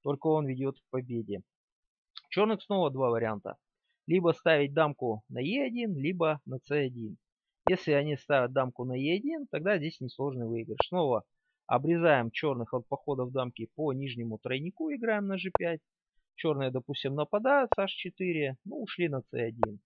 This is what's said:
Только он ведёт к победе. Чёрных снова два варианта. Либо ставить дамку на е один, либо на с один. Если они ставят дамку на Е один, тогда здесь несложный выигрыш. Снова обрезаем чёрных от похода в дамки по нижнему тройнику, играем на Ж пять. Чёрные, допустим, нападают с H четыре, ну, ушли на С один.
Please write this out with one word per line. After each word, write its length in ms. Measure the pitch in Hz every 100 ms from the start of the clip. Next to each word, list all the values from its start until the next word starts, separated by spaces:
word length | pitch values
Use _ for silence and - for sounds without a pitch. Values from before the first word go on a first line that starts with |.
Только 260 | 143 143 160
он 180 | 156 143
ведёт 320 | 127 135 135
к 120 | _
победе. 520 | 127 127 117 104 98 - _ _ _ _ _ _ - _
Чёрных 340 | - 214 208
снова 300 | - 196 160
два 200 | 131 127
варианта. 440 | 117 113 107 - - _ _ _ _ -
Либо 280 | 180 170
ставить 400 | 160 170 156 143
дамку 500 | 143 151 139 123 110 _
на 100 | 123
е 260 | 139 254 262
один, 300 | 233 233 156
либо 440 | 139 185 160 147 -
на 140 | 127
с 100 | -
один. 460 | 147 131 120 110 - _ _ _ _ -
Если 240 | 185 -
они 240 | 143 151 143
ставят 340 | - 139 123
дамку 320 | 131 127 123
на 100 | 127
Е 220 | 127 143 185
один, 320 | 277 320 269
тогда 300 | 151 175 202
здесь 240 | 151 -
несложный 460 | 127 - 139 127 117
выигрыш. 400 | 117 113 107 -
Снова 360 | 180 151 113 - _ _ _ -
обрезаем 640 | 123 143 170 170 139 117
чёрных 440 | - 156 127 113
от 140 | 127 -
похода 340 | 135 - 135
в 80 | 123
дамки 380 | 131 127 120 113 -
по 180 | 151
нижнему 440 | 131 139 120 113 110
тройнику, 540 | 123 131 160 - 320
играем 360 | 285 233 214 202
на 100 | 190
Ж 120 | 180 -
пять. 220 | 170 165 _ _ _ _ _ -
Чёрные, 360 | 165 139 131
допустим, 440 | 127 - - 135 139
нападают 560 | 147 214 247 277 247
с 60 | -
H 80 | 190 -
четыре, 600 | 185 - 185 160 143 131 196
ну, 160 | 285
ушли 260 | 220 - 170
на 140 | 135
С 120 | -
один. 460 | 127 113 117 113 104